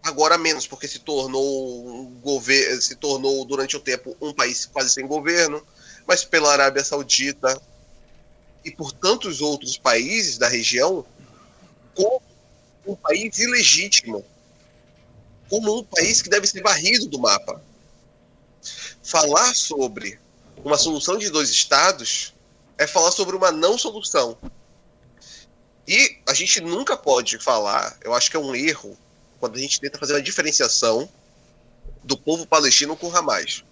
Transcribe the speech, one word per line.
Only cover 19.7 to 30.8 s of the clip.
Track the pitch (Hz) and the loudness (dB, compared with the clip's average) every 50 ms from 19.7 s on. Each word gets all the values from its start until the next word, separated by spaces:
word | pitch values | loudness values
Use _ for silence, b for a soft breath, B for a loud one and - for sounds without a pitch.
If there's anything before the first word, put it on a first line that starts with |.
| 156 143 135 123 104 101 104 101 - - _ _ _ _ _ - - - - | -2 -2 -2 -2 -4 -8 -12 -12 -14 -14 _ _ _ _ _ -20 -20 -14 -2
uma | 143 151 | 0 2
solução | 139 - 160 160 143 131 - 185 | 2 2 0 0 -2 -2 -2 -2
de | 220 208 202 | -2 -2 -2
dois | 151 156 147 127 | 0 0 0 2
estados | - - - - 143 139 160 185 190 - 113 - - - - - _ _ _ _ _ _ _ _ _ | 2 0 2 4 4 6 6 4 2 0 -4 -4 -4 -4 -6 -8 _ _ _ _ _ _ _ _ _
é | - 151 147 | -2 -2 2
falar | - 185 160 175 180 | 4 4 4 4 2
sobre | - 196 180 190 | 0 -2 -2 -2
uma | 190 185 185 165 | 0 2 2 2
não | 156 165 185 220 247 | 2 2 2 2 2
solução. | - - 214 220 - - - 151 131 120 117 - - 254 - - - _ _ _ _ _ _ _ _ _ _ B B B B B B B _ _ _ _ _ _ _ | -2 -6 -6 -8 -8 -2 0 0 0 0 -4 -12 -16 -20 -20 -20 -20 _ _ _ _ _ _ _ _ _ _ B B B B B B B _ _ _ _ _ _ _
E | - 175 226 277 254 - - _ - | 0 4 4 4 4 2 -4 _ -2
a | 135 | 0
gente | - 175 185 - 214 | 0 2 2 0 0
nunca | 165 170 170 208 277 - - | 0 -4 -4 -4 -2 -2 -4
pode | - - 147 131 120 123 - - 113 | -2 2 2 2 2 2 -2 -6 -4
falar, | - - 127 110 104 101 101 139 - - - _ - | 0 0 0 2 2 0 0 0 -2 -4 -10 _ -6
eu | 110 120 | -2 0
acho | 123 - - | 0 0 0
que | - | -2
é | 160 | -2
um | 147 135 127 | -4 -4 -4
erro, | 120 139 160 151 - - 104 101 _ _ _ _ _ _ _ _ _ | -2 -2 -2 -2 -4 -10 -18 -20 _ _ _ _ _ _ _ _ _
quando | - 120 107 | -8 -6 -6
a | 123 | -6
gente | 135 139 - - | -6 -4 -4 -4
tenta | - 139 - | -4 -8 -10
fazer | - 151 135 147 | -8 -4 -2 -2
uma | 147 135 | -2 -2
diferenciação | - - - 160 151 - - 139 113 - - | -2 -4 -2 -2 0 0 0 0 2 0 0